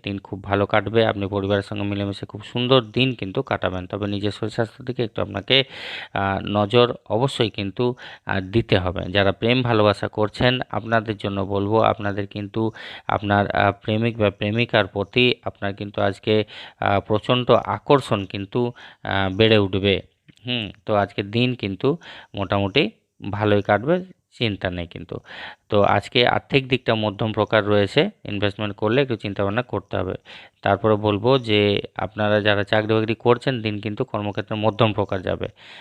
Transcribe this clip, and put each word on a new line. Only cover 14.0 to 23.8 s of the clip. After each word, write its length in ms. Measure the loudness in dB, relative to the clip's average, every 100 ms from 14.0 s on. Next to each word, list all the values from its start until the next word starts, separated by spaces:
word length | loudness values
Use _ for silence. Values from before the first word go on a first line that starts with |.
| -2 0
বা 120 | 0
প্রেমিকার 580 | 0 -2 -2 0 2 0
প্রতি 480 | -2 -2 2 2 0
আপনার 300 | -6 -8 -6
কিন্তু 280 | -6 -8 -2
আজকে, 420 | -2 0 0 0 0 -8 -18 -4
আহ, 200 | 0 0
প্রচণ্ড 520 | 0 -2 0 0 4
আকর্ষণ 720 | 2 2 -4 0 0 0 -4 -4
কিন্তু, 460 | -8 -6 -4 -4 -6 -18 -12
আহ, 320 | -4 -2 0 4
বেড়ে 220 | 6 6
উঠবে। 440 | 2 0 0 0 -4 _ _ _ -8
হুম, 240 | -6 -8 -10 -2
তো 100 | 0
আজকের 360 | 0 -4 -4
দিন 240 | 0 0 -2
কিন্তু 420 | -6 -2 -2 -2 -6 -20 -12 -6
মোটামুটি 560 | -2 0 2 2 2 -2 _ _ -8
ভালোই 300 | 0 2 2
কাটবে, 600 | 4 0